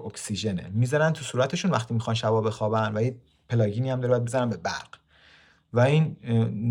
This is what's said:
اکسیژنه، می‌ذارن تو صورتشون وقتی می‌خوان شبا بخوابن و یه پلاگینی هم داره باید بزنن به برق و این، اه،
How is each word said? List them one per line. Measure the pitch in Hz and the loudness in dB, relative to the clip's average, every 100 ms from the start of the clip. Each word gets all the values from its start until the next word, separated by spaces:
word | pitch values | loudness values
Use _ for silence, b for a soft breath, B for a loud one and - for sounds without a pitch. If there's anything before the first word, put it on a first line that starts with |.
| - | -8
اکسیژنه، | - - 98 107 90 85 | -12 -8 -4 -4 -4 -4
می‌ذارن | 107 123 147 156 | 0 2 2 2
تو | 156 | 0
صورتشون | 127 123 135 175 190 | -4 -2 0 0 0
وقتی | 120 - | 0 0
می‌خوان | 117 117 113 | -4 -2 -2
شبا | 110 110 | 2 2
بخوابن | 110 107 107 110 107 107 | 0 -2 -2 0 0 0
و | |
یه | 123 120 _ _ _ | -2 -4 _ _ _
پلاگینی | 120 107 107 131 | 2 2 0 -2
هم | 127 | -2
داره | 123 | 2
باید | 123 120 | 2 2
بزنن | 131 120 | 0 -2
به | 95 | -2
برق | - - - - _ b b b b b _ | -4 -6 -10 -20 _ b b b b b _
و | 117 | 2
این، | 131 156 156 - | 4 4 2 -2
اه، | 117 117 113 101 117 | 0 2 2 0 2